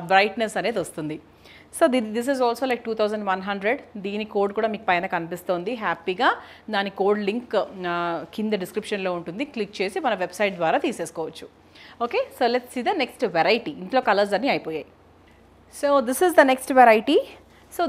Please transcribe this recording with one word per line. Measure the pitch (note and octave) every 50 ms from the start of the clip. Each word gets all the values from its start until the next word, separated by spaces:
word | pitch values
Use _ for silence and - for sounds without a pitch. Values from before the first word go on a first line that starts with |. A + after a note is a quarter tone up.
| E3+ E3+
brightness | F#3+ F#3+ G3+ G#3+ G3+ A#3 A3+ G3+ - G3 E3+
అనేది | G#3+ A#3 G3 D#3
వస్తుంది. | - - E3 D3+ D3+ D3+ - - - _ _ - - - - - - - -
So | E4+ D4+ B3
thi-, | B3+ G#3+ G#3+ G#3
this | A#3 A#3+ C#4 C#4
is | B3+ B3+ A#3
also | A3+ - C4+ C4
like | A#3+ A#3+ - A#3
two | A3 A3
thousand | G#3+ G#3 G#3+ G#3+ G#3 G3 F#3
one | F#3+ F#3+ G3+
hundred. | G3+ G3 F#3+ G#3+ C4+ C#4+ - - - G#3 F3+
దీని | G3+ G3+ G#3+ G#3+ G#3+ -
code | G3+ G3+ G3+ G3+ A3
కూడా | A3 A3 G#3+
మీకు | G3+ - -
పైన | F3+ F3 F#3 F#3+ F#3+
కనిపిస్తోంది. | E3+ E3 E3 F3+ F3 - - F3+ F3 F3 G#3 B3+ A3 G#3+
హ్యాపీగా | F3+ E3 - - F#3+ F#3 F#3+ B3+ E4+ A#4+ - - - - - - - G#3+
దాని | G3 G3 G3 F#3+ -
code | F#3 G3+ G#3 G#3 G#3 G3
link, | G#3+ A#3+ B3 - A3 G3 - - - F#3+ F3+ F3 F3
ఆ, | F3 F3 E3+ E3+ D#3 D#3+ - -
కింద | G#3+ G#3+ A3 G#3+ F3+ F3+
డిస్క్రిప్షన్లో | F3 - G#3+ G3+ - G#3 G3 F#3+ F#3 F3+ E3+
ఉంటుంది. | E3 F3 E3+ A3 D4 C#4+ -
Click | A#3+ G3+ G3 - -
చేసి | F#3+ G3+ - F#4+ D#4+ B3
మన | G#3+ F#3 F3+
website | F3 - - G#3 G3 F#3 E3+
ద్వారా | E3+ D#3+ G3 D4+ F4+
తీసేసుకోవచ్చు. | D4 - - E3+ D3+ - E3+ D#3+ - - - - - _ _ _ _ - - - - - - A#3
Okay, | A#3+ - A#4+ C5+ - - -
so | C4 A#3 B3
let's | B3 B3 - -
see | B3+ A#3 F4
the | G#4 E4+
next | B3+ B3 - - B3+ G3 E3+ E3
variety. | D#3+ F3+ A3 A3+ - - - F3 F#3
ఇంట్లో | F#3 C4 B3+ B3+ A3+
colors | G3+ G3 G#3 G3 G3+ F#3+
అన్నీ | B3 C4+ F#3+
అయిపోయాయి. | D3+ - D#3+ D#3+ D3+ - - - _ _ _ _ _ - _ _ _ - _ _ _ _ _ - -
So | - C#4+ C#4+ C#4 A#3 A#3
this | C4 - F#4 F4+
is | D#4+ D#4+
the | C#4+ C4
next | C4 C4 - - C4+ B3+
variety. | B3 A#3 A3 A3+ A3 - D#4 A4+ C#5+ - - - - - - - - - -
So | - F4